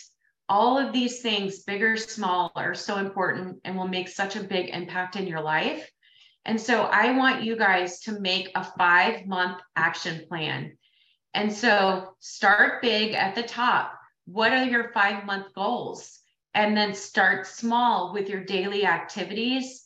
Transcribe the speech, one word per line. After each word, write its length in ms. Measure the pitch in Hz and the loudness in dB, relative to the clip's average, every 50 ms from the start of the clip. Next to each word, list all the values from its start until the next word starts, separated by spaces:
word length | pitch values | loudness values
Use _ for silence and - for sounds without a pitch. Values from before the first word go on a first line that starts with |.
| - _ _ _ _ _ _ _ _ - | -20 _ _ _ _ _ _ _ _ 2
All 300 | 190 208 226 247 262 277 | 4 4 6 4 4 2
of 140 | 269 226 | 2 0
these 280 | 214 254 247 233 - - | 0 0 0 0 -2 -4
things, 440 | - 226 208 202 196 185 - - - | -4 -2 -2 -2 -2 -4 -6 -8 -8
big 180 | - 202 196 | -6 -2 0
or 140 | 226 220 220 | 0 0 0
small, 560 | 220 220 - - 214 202 185 180 185 220 - - | 0 -4 -8 -8 -4 -2 0 0 0 0 -2 -4
are 220 | - - 170 180 | -4 -4 -4 -4
so 220 | - - - 202 196 | -6 -6 -6 -4 -4
important 600 | 196 196 - 196 180 170 - - 185 185 185 - - | -4 -4 -2 -2 -2 0 -2 -2 -6 -8 -10 -10 -8
and 120 | 180 185 | -6 -6
will 120 | 185 185 190 | -4 -4 -4
make 200 | 185 185 180 - | -4 -4 -6 -6
such 280 | - - 196 196 - | -6 -6 -4 -4 -6
a 80 | 220 190 | -6 -6
big 240 | - 196 180 175 - | -4 -2 -2 -2 -4
impact 480 | - 175 175 - - 180 185 - - | -6 -8 -8 -6 -4 -4 -4 -4 -4
in 100 | 196 185 | -6 -6
your 140 | 175 165 160 | -4 -4 -4
life. 500 | 156 156 156 160 175 269 311 - - - _ _ _ _ _ _ _ _ _ _ - | -2 0 0 0 0 0 -4 -6 -10 -14 _ _ _ _ _ _ _ _ _ _ -4
And 140 | - 220 220 | -2 -2 -2
so 260 | - - 240 214 - | 0 2 2 2 2
I 320 | - - 208 220 247 254 262 | 4 4 4 4 4 4 4
want 240 | 262 262 240 - | 4 4 2 2
you 140 | 220 226 226 | -2 -2 0
guys 420 | 220 220 196 185 180 180 175 - - | 2 4 4 4 2 0 -2 -6 -8
to 180 | - 220 208 208 | -8 -8 -6 -4
make 300 | 196 185 185 190 190 - - | -2 0 0 -2 -2 -4 -6
a 100 | - - | -6 -6
five-month 960 | - - - 185 175 175 180 185 220 220 208 185 190 190 180 180 185 190 - - _ - | -6 -2 2 4 6 6 6 6 4 0 -2 -6 -4 -2 -2 -2 -2 -4 -8 -12 _ -4
action 500 | 160 160 170 170 - - 175 160 160 160 - | -2 -2 -2 -2 -4 -6 -8 -8 -8 -8 -8
plan. 500 | 175 165 156 147 135 139 147 151 135 _ _ _ _ _ _ _ _ _ _ _ - | -6 -6 -4 -4 -4 -6 -8 -10 -14 _ _ _ _ _ _ _ _ _ _ _ -4
And 180 | 202 214 214 | -2 -2 -2
so 640 | 214 - 247 233 208 202 190 190 190 185 - - - _ | -2 0 2 4 4 6 4 4 2 0 -4 -8 -14 _
start 600 | - - - - 220 196 202 208 247 277 - - | -18 -18 -4 2 4 6 8 8 6 4 2 0
big 320 | - 233 214 214 214 214 | 0 2 2 2 2 0
at 220 | - - 190 190 - | 0 0 0 0 -2
the 80 | 233 | -4
top. 500 | 233 - - 240 240 247 196 151 147 - - - - _ _ _ _ | -6 -4 -2 0 2 4 4 2 2 -2 -6 -14 -20 _ _ _ _
What 260 | 175 180 208 220 226 | -6 0 2 2 4
are 120 | 254 262 262 | 4 4 2
your 280 | 254 240 233 226 226 | 2 2 0 0 0
five-month 600 | - 214 202 202 208 208 202 202 196 196 196 - - | 0 2 2 2 2 -2 -4 -4 -6 -6 -6 -8 -6
goals? 640 | 185 196 233 240 220 - - - - - - - - _ _ _ _ _ _ - | -4 -2 -2 -2 -2 -4 -8 -10 -12 -14 -18 -20 -20 _ _ _ _ _ _ 0
And 220 | 202 214 208 214 | 2 2 4 4
then 180 | 214 208 202 196 | 2 2 0 -2
start 520 | - - - - 214 190 190 196 196 - | -6 -10 -2 2 4 4 4 4 2 -2
small 640 | - - - 226 233 240 240 247 240 220 185 175 175 190 | -10 -10 -6 -2 0 2 4 4 4 2 0 -2 -4 -4
with 140 | 208 196 196 | -4 -4 -4
your 160 | 208 190 185 | -6 -8 -6
daily 420 | 190 190 185 185 202 202 202 202 | -4 -2 -2 -2 -2 -2 0 2
activities. 960 | 180 170 165 - - - 202 180 175 202 220 226 247 262 262 254 - - - _ | 2 2 0 -2 -6 -8 -8 -8 -6 -4 -4 -2 -2 -2 -2 -4 -6 -12 -18 _